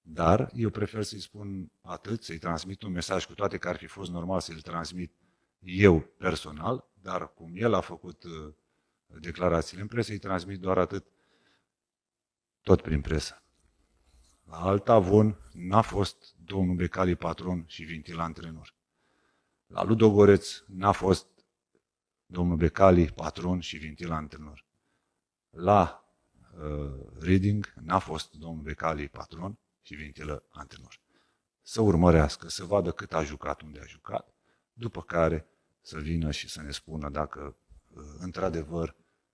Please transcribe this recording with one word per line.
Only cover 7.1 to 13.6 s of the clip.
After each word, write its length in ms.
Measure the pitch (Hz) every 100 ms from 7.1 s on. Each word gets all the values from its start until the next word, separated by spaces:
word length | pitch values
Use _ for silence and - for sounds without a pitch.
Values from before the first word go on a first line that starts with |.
| 92 80
cum 180 | _ 82
el 200 | 90 117
a 60 | 98
făcut, 420 | 87 85 90 82
uh, 320 | 87 80 76 76 _ _ _ _ _ 80
declarațiile 640 | 80 80 90 82 80 90
în 60 | 104
presă, 240 | 117 110
îi 60 | 104
transmit 420 | 98 92 90 98
doar 180 | 95 95
atât, 280 | 90 98 - _ _ _ _ _ _ _ _ _ _ _ _ _ _ _
tot 200 | - 92
prin 180 | 78 78
presă. 420 | - 78 - - _ _